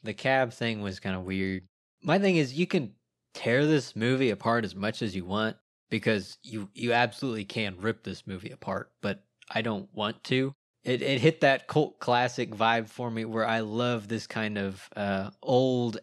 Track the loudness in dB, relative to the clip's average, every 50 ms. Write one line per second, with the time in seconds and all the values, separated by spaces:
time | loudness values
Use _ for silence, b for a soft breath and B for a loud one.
0 | -8 -8 -6 -2 0 2 4 4 2 0 -2 -2 -4 -2 -2 -2 -4 -6 -6 -6
1 | -6 -4 -4 -4 -4 -4 -2 -2 -2 -2 -2 -4 -6 -10 _ _ _ _ _ _
2 | 0 2 2 4 4 4 4 4 2 0 0 -2 0 0 0 0 -2 -2 -6 _
3 | _ _ _ _ _ _ -14 -6 0 2 2 4 4 4 4 2 2 -2 -4 0
4 | 0 2 2 4 2 2 0 0 0 2 2 2 0 -2 -4 -4 -4 -4 -2 -2
5 | -4 -4 -4 -6 -4 -2 -2 0 0 0 -2 -6 _ _ _ _ _ _ -6 -2
6 | 0 2 0 0 0 -6 -12 -18 -16 -12 -10 -10 -10 -10 -8 -4 0 2 4 4
7 | 4 2 0 -4 -6 -6 -4 -6 -6 -6 -4 -4 -4 -4 -4 -4 -2 -2 -2 -2
8 | -6 -10 -10 -10 -10 -10 -10 -10 -10 -12 -14 -12 -8 -6 -6 -6 -6 -10 _ _
9 | -4 -4 -4 -4 _ _ _ _ _ -6 -4 -2 -2 -2 -2 -4 -6 -8 -6 -4
10 | -4 -4 -4 -6 -4 0 0 2 2 0 -4 _ _ _ _ _ -4 -2 -2 0
11 | 0 0 2 4 4 4 6 6 6 4 4 4 2 0 2 2 2 2 0 -4
12 | 0 2 4 4 4 2 0 -2 -6 -4 -2 2 2 4 4 2 0 -4 -6 -8
13 | -6 -6 -4 -4 -4 -4 -2 0 0 2 0 0 0 -2 -2 -2 0 0 0 -2
14 | -4 -4 -4 -6 -6 -6 -6 -4 -4 -2 -2 -2 -2 -4 -4 -8 -14 -12 -8 -4
15 | -2 -2 0 -2 -2 -4 -10 _ -2 2 4 4 4 4 2 2 0 0 -2 -4